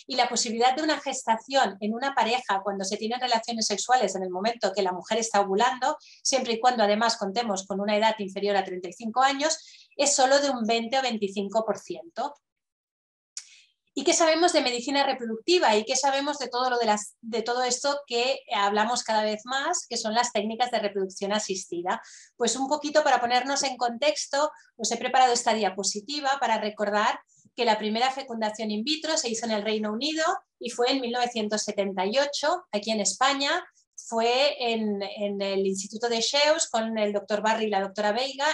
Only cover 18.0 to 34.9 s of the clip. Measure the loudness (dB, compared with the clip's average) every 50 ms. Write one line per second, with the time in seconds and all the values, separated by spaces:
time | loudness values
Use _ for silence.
18 | -4 -4 -2 0 0 0 -2 -4 -6 -4 -2 0 2 2 2 2 2 2 0 -2
19 | -2 0 0 0 0 0 -2 -4 -6 -6 -4 -2 -2 -2 -2 -4 -4 -6 -6 -6
20 | -4 0 0 0 0 0 0 -2 -2 -2 -2 -2 -2 0 0 0 -2 -2 -2 -2
21 | -4 -4 -4 -4 -4 -2 -2 -2 -2 -4 -6 -6 -8 -8 -8 -4 -4 -2 -4 -4
22 | -6 -12 -20 -20 -20 -14 _ -2 -2 0 0 -2 -2 -2 -2 -2 -2 0 2 4
23 | 4 6 4 4 4 2 2 2 2 0 -2 -2 -2 -2 -2 -2 -2 -2 -2 0
24 | 0 0 0 0 -4 -4 -2 0 0 0 -2 -8 -20 _ _ -8 -6 -4 -4 -4
25 | -2 2 4 6 6 6 4 4 2 2 2 2 2 0 0 -2 -4 -4 -4 -4
26 | -6 -8 -6 -2 0 0 0 2 2 0 0 0 -2 -4 -4 -2 -2 0 2 2
27 | 2 2 0 -2 -6 _ _ _ _ _ _ 0 2 2 2 2 2 -2 0 0
28 | 0 0 0 -4 -8 -8 -6 -4 -4 -4 -4 -4 -4 -4 -4 -2 -2 -2 -2 -2
29 | -2 -2 0 0 0 -2 -4 -4 -2 -2 -2 -2 0 0 -2 0 -2 -2 -2 -2
30 | -2 -2 0 0 0 0 0 -2 -6 _ _ -12 -10 -6 -2 0 2 2 2 0
31 | 0 -2 -2 0 -2 -2 -2 -2 -2 -2 -2 -2 -2 -2 -2 -2 -2 -2 -2 -2
32 | -2 0 2 0 0 0 -2 -2 0 0 -2 -2 -4 _ -6 -4 -2 -2 -2 0
33 | 0 -2 0 2 2 2 2 2 0 0 0 -2 -4 -8 _ _ _ _ _ -20
34 | -12 -6 -2 0 2 2 4 4 2 2 0 0 -2 -2 0 0 0 -2